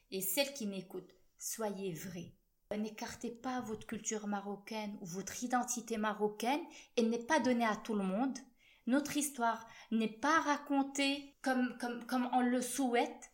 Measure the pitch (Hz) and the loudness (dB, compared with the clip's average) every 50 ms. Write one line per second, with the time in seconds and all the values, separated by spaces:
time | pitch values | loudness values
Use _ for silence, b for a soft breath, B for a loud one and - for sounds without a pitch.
0 | b b - 190 185 - - 285 277 277 - - 226 202 196 190 180 - - 185 | b b -6 -4 -2 -2 0 0 0 0 -2 -6 -4 -4 -4 -6 -8 -8 -10 -12
1 | 175 - - _ _ _ _ - - - - - 220 208 202 190 196 190 170 151 | -12 -12 -20 _ _ _ _ -12 -8 -8 -4 -2 -2 -4 -4 -4 -4 -6 -6 -6
2 | - 196 170 180 170 175 - _ _ _ _ _ _ - 208 214 214 220 214 - | -8 -10 -10 -10 -12 -12 -16 _ _ _ _ _ _ -6 -4 -4 -4 -4 -4 -8
3 | 247 220 - - - 233 233 - - 262 254 254 226 214 220 214 - - 240 202 | -10 -10 -8 -8 -8 -8 -8 -6 -6 -4 -4 -4 -4 -4 -6 -8 -6 -8 -8 -6
4 | - - 220 208 208 208 208 202 196 202 202 196 - - 226 220 214 208 202 - | -4 -4 -4 -4 -2 -2 -2 -2 -2 -4 -8 -8 -8 -6 -4 -4 -4 -4 -6 -8
5 | 202 175 160 190 196 196 - - 247 240 247 247 240 247 - 233 220 - 226 214 | -8 -8 -6 -6 -6 -6 -8 -6 -4 0 2 2 2 0 -2 -4 -4 -4 -2 0
6 | 214 214 202 202 208 208 208 - - 233 277 302 330 - B B B B B - | 0 0 0 2 0 0 0 0 0 0 0 0 -2 -6 B B B B B 2
7 | 226 220 233 233 233 - 320 311 247 254 254 233 233 220 208 208 - - 220 208 | 2 4 2 0 0 2 2 4 6 4 4 4 4 2 2 0 -2 -2 -2 0
8 | 196 190 185 208 254 277 247 - - - b b b b b b b b 240 285 | 0 2 2 2 0 0 -2 -4 -10 -18 b b b b b b b b 2 2
9 | 285 - - 294 285 294 - - 233 233 226 220 - B B B B B 220 226 | 2 2 0 0 0 -2 0 0 2 2 2 0 -4 B B B B B 0 2
10 | 220 214 220 - - 285 311 330 285 294 285 277 - - 285 277 269 277 277 - | 2 0 0 0 2 4 6 6 6 4 2 0 2 2 2 2 2 2 2 2
11 | 277 277 277 285 285 - - _ - 269 262 254 247 240 - - - 240 240 240 | 2 2 2 0 -4 -10 -12 _ 0 0 2 2 2 0 0 -4 -4 -4 -4 -4
12 | - - 262 254 247 247 254 254 247 247 247 254 - - - - 277 247 233 240 | -4 -2 0 0 2 4 4 4 4 6 4 2 2 0 0 0 2 4 4 4
13 | 277 - - - - - | 4 2 0 -10 -16 -12